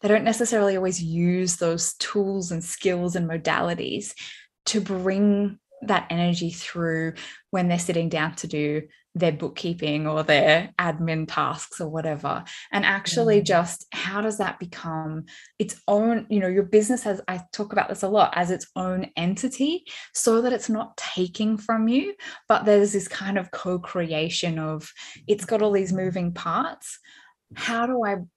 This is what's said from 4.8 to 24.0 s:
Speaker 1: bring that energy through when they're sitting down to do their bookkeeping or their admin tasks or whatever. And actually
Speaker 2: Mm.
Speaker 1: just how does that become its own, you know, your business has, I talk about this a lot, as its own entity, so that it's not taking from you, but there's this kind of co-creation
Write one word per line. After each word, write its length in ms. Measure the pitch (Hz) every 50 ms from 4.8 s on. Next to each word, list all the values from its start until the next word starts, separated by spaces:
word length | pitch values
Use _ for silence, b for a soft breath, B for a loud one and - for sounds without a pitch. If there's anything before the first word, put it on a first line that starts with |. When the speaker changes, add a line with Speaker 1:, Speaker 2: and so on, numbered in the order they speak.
Speaker 1:
bring 760 | 190 185 196 185 180 190 190 196 202 208 202 202 202 196 196 - _ _ _ -
that 240 | - 214 202 175 - -
energy 400 | 170 170 175 175 175 175 175 165
through 640 | 170 - - - - 175 170 165 160 160 160 160 156 B B B B B B _
when 180 | - 190 180 175
they're 100 | 175 175
sitting 300 | 170 - 175 170 165 165
down 260 | 170 156 151 165 170
to 140 | - - 165
do 340 | - 151 147 147 151 156 151 151 b b b _ _
their 180 | 175 180 165
bookkeeping 760 | 151 147 165 - - - - 175 170 170 160 156 147 151 156
or 160 | 151 151 156
their 480 | 156 156 151 143 147 151 156 165 180 - - -
admin 480 | 180 170 160 160 170 165 160 160 156
tasks 540 | 156 - 160 147 131 135 156 - - - -
or 80 | 175 151
whatever. 560 | 156 160 160 160 151 147 165 151 - - 175 B B B B B
And 120 | - 202 196
actually 560 | 196 196 202 202 - - 247 233 226 214 208
Speaker 2:
Mm. 40 | 196
Speaker 1:
just 420 | 160 190 170 175 170 - - - _
how 280 | - - - 185 196 202
does 180 | 208 220 208 208
that 200 | 196 156 - -
become 640 | 180 175 - - - 165 160 160 160 156 156 160 156 B B B B B B _
its 220 | 214 - - - _ -
own, 380 | 202 208 220 233 233 220 220 -
you 100 | 220 202
know, 60 | 190
your 160 | 180 185 196 202
business 380 | 185 214 214 214 208 262 240 -
has, 160 | 214 196 190 -
I 140 | - 185 180 175 _
talk 200 | - - 208 208
about 160 | - 208 - -
this 140 | - -
a 60 | - 190
lot, 240 | 202 214 175 - -
as 140 | 165 180 175
its 140 | 180 180 - - _
own 340 | 185 185 185 185 185 185 - _
entity, 680 | 156 170 175 196 - - 254 - - 269 294 330 359 B B B B B B B
so 260 | - - 240 226 226
that 100 | 240 247
it's 160 | 247 208 - -
not 280 | 220 208 - - _
taking 600 | - - - - 190 180 180 - - 214 214 220
from 320 | 208 - - 226 220 220 226
you, 260 | 240 277 370 403 403 B B B B B B _
but 160 | 220 - -
there's 280 | 208 208 202 202 202
this 160 | 202 196 180 -
kind 300 | - - 196 196 196 202
of 120 | 180 -
co-creation 1080 | - - - 180 180 180 175 - - 180